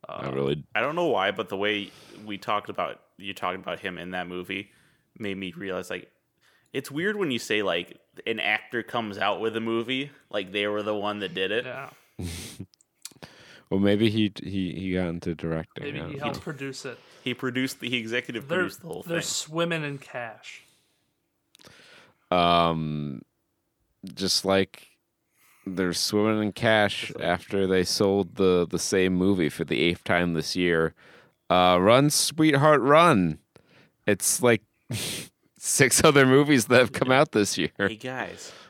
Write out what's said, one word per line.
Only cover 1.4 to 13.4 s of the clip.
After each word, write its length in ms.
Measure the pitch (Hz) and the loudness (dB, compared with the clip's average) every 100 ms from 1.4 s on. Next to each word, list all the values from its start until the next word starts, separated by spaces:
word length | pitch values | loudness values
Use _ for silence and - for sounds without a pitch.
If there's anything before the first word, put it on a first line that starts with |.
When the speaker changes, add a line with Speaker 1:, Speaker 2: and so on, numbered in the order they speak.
| 110 | -6
Speaker 3:
the 60 | 98 | -2
way 360 | 104 104 98 - - - 107 | -2 -2 -6 -16 -20 -20 -12
we 100 | 101 | -10
talked 320 | - 107 104 | -4 -4 -4
about, 300 | 101 85 58 _ _ | -6 -6 -8 _ _
you 160 | 98 | -14
talking 280 | 98 92 92 | -6 -6 -6
about 180 | 92 85 | -8 -8
him 180 | 98 87 | -8 -8
in 140 | 87 | -8
that 160 | 92 90 | -8 -8
movie 460 | 90 90 98 101 _ _ _ _ - | -10 -8 -10 -10 _ _ _ _ -12
made 200 | 104 95 | -10 -8
me 160 | 95 87 | -10 -10
realize, 320 | 98 92 92 | -8 -8 -8
like, 220 | 92 - _ _ _ _ _ _ | -12 -12 _ _ _ _ _ _
it's 180 | 127 135 | -10 -8
weird 240 | 139 185 208 | -6 -4 -2
when 140 | 180 | -2
you 80 | 120 | -2
say, 240 | - 107 | -2 -2
like, 340 | 98 87 87 - _ - - | 0 -2 -4 -16 _ -12 -6
an 140 | 110 | -4
actor 420 | - 107 - 120 | 0 -2 -2 -8
comes 360 | 107 120 110 98 | -6 -6 -6 -4
out 220 | 98 92 | -2 -2
with 160 | 113 110 | -2 -4
a 40 | |
movie, 500 | 113 113 117 131 143 - _ | -2 -2 -2 -6 -6 -14 _
like, 200 | 104 95 | -8 -4
they 160 | 101 104 | -4 -2
were 160 | 104 | -2
the 120 | 104 | -4
one 260 | 107 101 104 | -4 -4 -4
that 120 | 95 | -6
did 180 | 87 95 | -4 -4
it. 120 | 107 | -4
Speaker 1:
Yeah. 260 | 127 127 139 - _ _ | -6 -10 -12 -18 _ _
Speaker 2:
<laughs> 80 | 90 85 - - 95 _ _ _ - - - - | -10 -10 -14 -16 -20 _ _ _ -20 -20 -20 -20